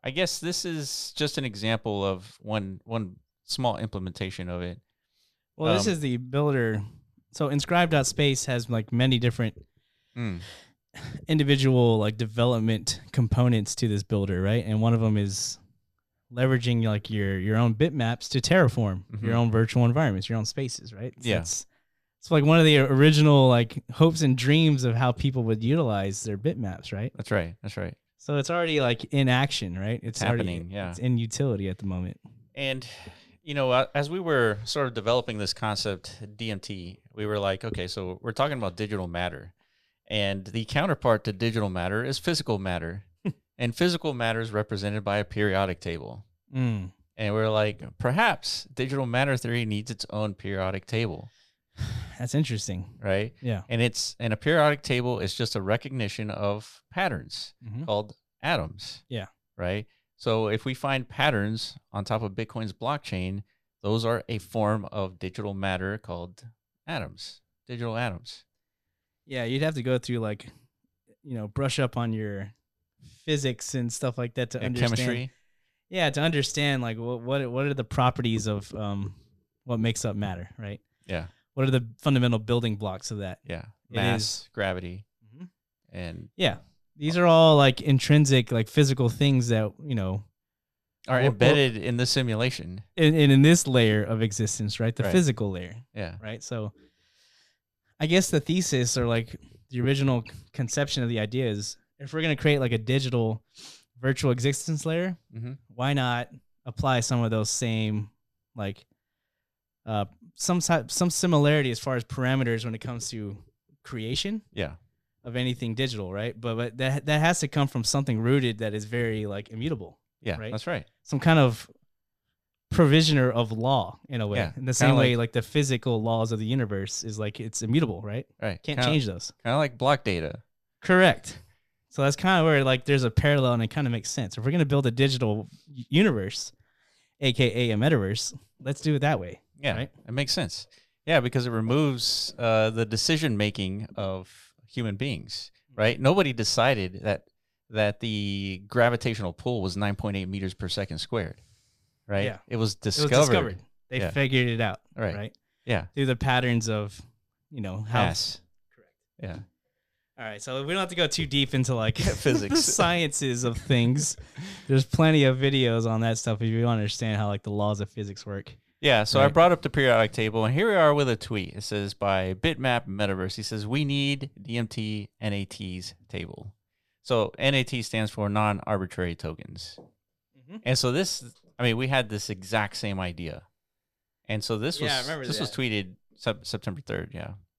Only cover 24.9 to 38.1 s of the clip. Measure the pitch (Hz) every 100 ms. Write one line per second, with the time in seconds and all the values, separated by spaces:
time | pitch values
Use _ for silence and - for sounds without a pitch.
24.9 | 117 127 120 139 131 113 110 113 156 135
25.9 | 101 98 98 113 101 123 123 107 87 -
26.9 | 98 110 - 117 104 82 87 101 98 92
27.9 | - _ _ - 147 135 175 165 151 127
28.9 | 120 - 139 135 123 139 - 98 90 101
29.9 | 120 117 113 101 120 92 87 85 98 92
30.9 | 87 127 120 117 - 139 101 98 92 98
31.9 | 92 90 - - - _ - 135 131 -
32.9 | - - - _ _ 156 143 131 127 131
33.9 | 143 143 180 170 143 117 104 113 151 135
34.9 | 117 104 123 120 107 101 - 110 101 107
35.9 | 95 - - 104 104 113 101 - 98 87
36.9 | 92 _ - 104 104 98 95 117 101 90
37.9 | - 92